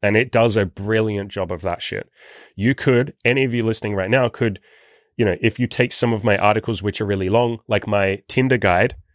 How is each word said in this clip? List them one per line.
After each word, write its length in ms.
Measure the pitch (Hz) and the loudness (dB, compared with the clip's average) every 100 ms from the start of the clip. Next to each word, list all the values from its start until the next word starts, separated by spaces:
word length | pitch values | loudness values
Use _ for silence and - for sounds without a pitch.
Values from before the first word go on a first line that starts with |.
And 140 | 104 104 | 0 2
it 160 | 123 | 2
does 240 | 120 117 107 | 2 2 2
a 100 | 95 | 0
brilliant 640 | - 101 110 110 101 98 | -4 -2 0 0 -2 -6
job 220 | 98 90 | -6 -6
of 100 | 87 | -6
that 180 | 92 87 | -6 -6
shit. 300 | - - - _ - - - - | -6 -10 -10 _ -20 -20 -18 -4
You 180 | 107 | -2
could, 400 | 135 - 123 135 - | 0 2 2 0 -2
any 200 | 120 131 | 0 0
of 100 | 131 | 0
you 100 | 120 | 0
listening 300 | 113 110 107 | 0 -2 -2
right 160 | 101 95 | -2 0
now 180 | 127 120 | 2 0
could, 300 | - 117 98 _ _ _ _ _ - | 0 -2 -2 _ _ _ _ _ -2
you 80 | |
know, 120 | 110 87 | 0 2
if 200 | 113 - | 0 0
you 80 | 123 | -2
take 240 | - 123 | 0 0
some 200 | - 120 | 0 0
of 120 | 113 | 0
my 120 | 113 101 | 0 2
articles, 460 | 104 107 - 104 | 2 0 -2 -4
which 180 | 101 98 | -4 -4
are 60 | 101 | -2
really 220 | 98 92 | -2 0
long, 320 | 110 120 117 - | 0 0 -4 -4
like 180 | 104 104 | -4 0
my 360 | 104 98 98 - | 0 0 -2 -4
Tinder 320 | - 131 127 | 0 2 2
guide, 380 | 98 87 113 - - | 2 2 2 -2 -20